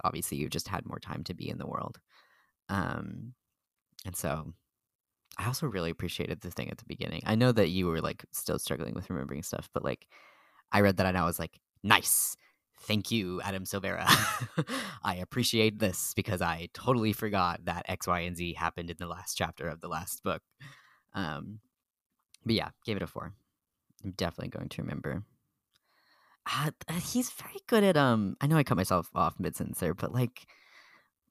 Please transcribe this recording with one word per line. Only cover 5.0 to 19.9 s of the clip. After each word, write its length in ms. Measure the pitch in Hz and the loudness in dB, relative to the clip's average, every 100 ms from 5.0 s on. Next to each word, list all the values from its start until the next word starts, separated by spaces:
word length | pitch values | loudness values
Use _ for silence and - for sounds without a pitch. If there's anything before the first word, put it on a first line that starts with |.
| _ _ _ - | _ _ _ -4
I 80 | 107 | -2
also 200 | 131 147 | -2 -2
really 220 | 95 85 | 0 -2
appreciated 500 | 82 85 - - - | -2 -4 -2 -4 -6
the 80 | 90 | -6
thing 180 | - - | -6 -6
at 80 | - | -8
the 80 | - | -10
beginning. 360 | - - 80 - | -8 -6 -4 0
I 100 | 110 | 4
know 160 | 127 | 6
that 160 | 113 85 | 6 4
you 160 | 92 90 | 4 2
were, 120 | 80 | 2
like, 240 | - - - | -2 -4 -10
still 260 | - - - | -8 -4 -2
struggling 360 | - 67 82 | -2 -4 -4
with 160 | - - | -6 -4
remembering 320 | 87 65 69 | -6 -4 -6
stuff, 260 | - - - | -6 -8 -6
but, 100 | - | -4
like, 240 | 67 - - - - - _ _ _ | -2 -4 -8 -20 -20 -20 _ _ _
I 80 | 107 | 6
read 160 | 101 92 | 6 6
that 80 | 92 | 2
and 120 | 92 | 2
I 60 | |
was 140 | 85 85 | 2 0
like, 220 | 82 - _ _ | -6 -10 _ _
"Nice. 540 | 98 101 - - - - _ _ _ _ | 6 6 6 2 2 -4 _ _ _ _
Thank 300 | - 107 95 | -2 0 2
you, 280 | 113 92 90 | 0 0 -2
Adam 220 | 101 95 | -4 -6
Silvera." 400 | 92 101 95 90 87 | -4 -4 -2 0 4
<laughs> 960 | - 110 - 117 - 151 262 202 156 | 4 2 -2 -4 -4 -4 -6 -8 -4
"I 120 | 101 90 | -2 -2
appreciate 640 | 90 123 - 113 110 104 | -2 0 2 4 4 4
this 340 | 104 92 - | 0 0 -2
because 280 | - - 90 | -2 0 0
I 260 | 87 82 90 | 0 -2 -6
totally 380 | - - 123 110 | -2 2 4 2
forgot 500 | 101 107 101 87 82 87 | 0 0 2 2 0 -4
that 200 | 85 - | -6 -6
X, 180 | 92 92 | -4 -2
Y, 120 | 87 | -2
and 160 | 87 85 | -2 -4
Z 180 | 87 | -6
happened 360 | 82 85 90 85 | -4 -4 -4 -8
in 60 | 82 | -8
the 80 | 87 | -10
last 280 | 82 - - | -10 -8 -4
chapter 320 | 85 - 85 | -4 -4 -8
of 120 | 78 | -6
the 60 | |
last 340 | 82 | -8